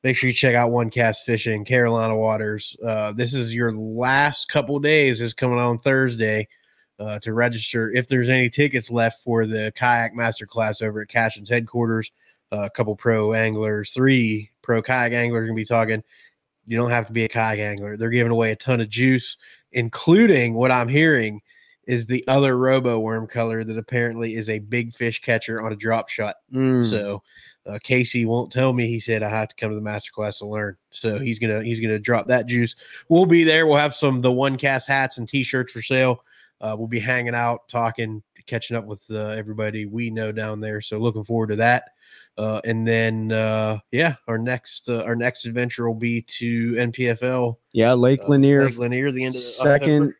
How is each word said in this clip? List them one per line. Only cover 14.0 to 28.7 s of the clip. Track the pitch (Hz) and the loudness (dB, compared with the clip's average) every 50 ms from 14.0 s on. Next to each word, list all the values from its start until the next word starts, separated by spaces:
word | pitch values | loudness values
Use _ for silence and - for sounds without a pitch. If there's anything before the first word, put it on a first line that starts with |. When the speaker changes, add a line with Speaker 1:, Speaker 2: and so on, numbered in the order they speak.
| 127 135 135 127 120 110 110 107 107 _ _ _ | 4 4 6 4 4 2 0 -4 -6 _ _ _
Speaker 1:
pro | _ - 120 113 107 | _ 0 0 0 0
kayak | - 127 127 120 117 120 | 0 0 0 0 0 0
anglers | 120 120 120 117 117 113 | 0 0 0 0 -2 -2
gonna | 113 113 | -2 -4
be | 110 110 | -4 -2
talking. | - 120 113 113 110 110 110 - _ _ _ _ _ _ _ _ _ _ _ _ | 0 2 2 2 2 -2 -4 -6 _ _ _ _ _ _ _ _ _ _ _ _
You | 110 113 | -4 -2
don't | 113 120 120 | -2 0 0
have | 120 120 110 | 0 -2 -2
to | 104 110 | -2 -2
be | 117 113 | -2 -2
a | 110 | -2
kayak | - 117 113 110 110 104 | -2 -2 -2 -2 -2 -4
angler. | 104 104 104 98 101 104 107 | -4 -6 -6 -8 -8 -10 -8
They're | 107 113 113 | -4 -2 0
giving | 117 123 120 117 117 | 2 2 2 2 2
away | 113 117 110 | 2 2 0
a | 110 | 0
ton | 104 - 131 127 117 | -2 -2 0 0 0
of | 117 107 | 0 -2
juice, | 101 113 127 131 131 127 - - - _ _ - - _ _ _ | 0 0 2 4 4 2 0 -4 -10 _ _ -20 -20 _ _ _
including | - 123 117 117 - - - - 165 202 233 226 180 135 120 117 113 | -4 -4 -4 -4 -6 -4 4 6 6 8 8 6 6 4 4 2 2
what | 113 123 131 127 | 2 2 4 4
I'm | 127 120 117 | 2 2 2
hearing | 131 147 160 165 151 127 113 107 104 104 _ _ _ _ _ _ _ _ _ | 2 4 4 4 4 2 2 0 -4 -8 _ _ _ _ _ _ _ _ _
is | - 127 120 117 | -2 -2 -2 0
the | 104 123 127 - - | -2 -2 -2 0 2
other | 131 139 139 135 127 123 | 2 4 4 4 2 2
Robo | 127 131 131 131 127 123 117 113 | 2 2 2 2 2 0 0 0
Worm | 110 110 113 110 113 | -2 -2 -4 -4 -6
color | 107 - 120 113 117 113 113 113 | -6 -4 -4 -2 -2 -2 -4 -6
that | 110 110 110 | -6 -8 -8
apparently | 110 - - 123 120 117 117 113 117 113 110 | -8 -4 -2 -2 0 -2 -2 -4 -6 -6 -6
is | 113 107 107 | -6 -4 -4
a | 110 107 | -6 -6
big | 104 104 117 120 120 117 113 | -6 -4 -4 -4 -4 -4 -6
fish | - 123 117 113 - | -4 -4 -4 -4 -4
catcher | - - 117 113 - - 113 110 110 | -2 -2 -2 -2 -2 -4 -8 -6 -6
on | 113 107 | -6 -8
a | |
drop | 101 107 113 113 113 107 - | -4 -2 -2 0 0 -2 -6
shot. | - - 107 104 - _ _ _ 131 | -6 -6 -6 -6 -6 _ _ _ -2
Speaker 2:
Mm. | 127 131 131 131 123 120 | 0 2 2 4 4 2
Speaker 1:
So, | 113 107 107 101 101 101 101 _ _ _ - - - _ _ _ | 2 0 -2 -2 -4 -6 -8 _ _ _ -20 -20 -20 _ _ _
uh, | - 104 104 - | -12 -12 -12 -4
Casey | - 127 127 123 - - 123 117 | 0 0 0 0 0 0 -2 0
won't | 113 113 120 120 - - | 0 0 -2 -2 -4 -2
tell | 131 131 131 | 0 2 2